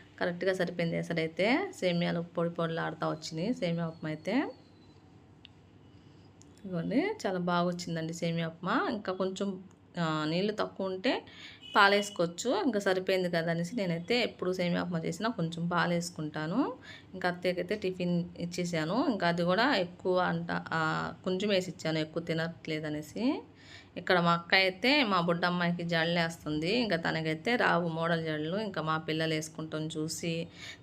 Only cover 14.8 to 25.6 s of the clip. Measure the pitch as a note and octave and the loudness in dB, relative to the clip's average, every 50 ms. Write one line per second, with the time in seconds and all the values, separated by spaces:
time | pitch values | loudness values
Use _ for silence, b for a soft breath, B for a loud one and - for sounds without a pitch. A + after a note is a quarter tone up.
14.8 | F3+ F3 F3 E3 D#3+ E3+ E3 - G#3 A3+ B3 - E3 E3 E3+ E3 E3+ F3 F3 E3+ | 0 0 -2 -2 -2 -4 -4 -2 -2 -4 0 0 -2 -2 -2 -2 -2 0 2 2
15.8 | E3 E3+ F3 E3+ E3+ E3+ - - D#3 D3+ D3+ D#3 D#3 D#3 F3 A#3 D#4 A4 B4+ - | 2 4 2 0 -2 -4 -6 -6 -8 -6 -4 -4 -4 -2 0 0 0 0 -2 -8
16.8 | B B B B B B - F#3 F#3 F3+ F3 F3 - F#3 F3 F3 F3 F3 G#3 G#3 | B B B B B B -12 -2 -2 -2 -2 2 0 0 0 0 0 -2 -2 -2
17.8 | G#3 F#3 F#3 F3+ F3+ F3 F3 F3 E3+ F3 - - F3 F3 F3 - F3+ F3 F3 D#3+ | -2 -4 -2 0 0 2 2 2 0 -2 -6 -8 -8 -6 -4 -4 -4 -2 0 0
18.8 | D#3 D#3 F#3 A#3 D#4 F4 A#3 F#3+ F3+ E3+ E3+ E3+ E3+ E3+ F3+ G3 A#3 C#4 C#4 G3+ | 0 0 0 0 2 2 2 2 2 2 2 2 2 2 4 4 4 4 4 2
19.8 | F3+ F3 - - - F#3+ F#3 F3+ F3+ F3 E3+ E3 E3+ E3+ F3 E3+ F3 - - D#3+ | 0 -2 -4 -4 0 2 4 4 4 2 2 0 -2 -2 -4 -4 -2 -2 -2 0
20.8 | D#3+ D#3 D#3+ E3 D#3+ D#3+ E3 - - F#3 F#3 F#3 G3+ G#3 G#3 F#3 F3+ F#3 E3 - | 0 0 0 -2 -2 -4 -8 -6 -4 -2 -2 0 0 2 2 2 2 0 -8 -6
21.8 | - D#3+ D#3+ D#3+ D#3 D#3 D#3 E3 E3 E3+ D#3+ D#3+ D#3+ E3+ E3+ - - E3 D#3 D#3 | -4 -2 0 0 -2 -2 -4 -6 -4 -2 -2 -2 -2 -4 -6 -8 -8 -6 -4 -4
22.8 | D#3 D3+ D3+ D3+ D3+ - - F#3+ G#3+ B3+ D#4+ G#4+ A#4+ - B B B B B B | -4 -4 -6 -6 -8 -8 -6 -2 0 0 0 0 -4 -12 B B B B B B
23.8 | B B B - F3 - F#3+ F3+ E3+ E3+ E3+ E3 E3+ - - F#3+ F#3+ F#3+ F#3 F#3 | B B B -10 0 4 4 6 6 6 4 2 2 4 4 6 6 4 2 2
24.8 | - A#3+ C#4+ D4+ C4+ G#3+ G3 F3+ E3+ F3 E3+ E3+ F3+ F3+ F3 F3+ | 2 4 4 4 4 4 4 2 4 2 2 2 2 2 2 2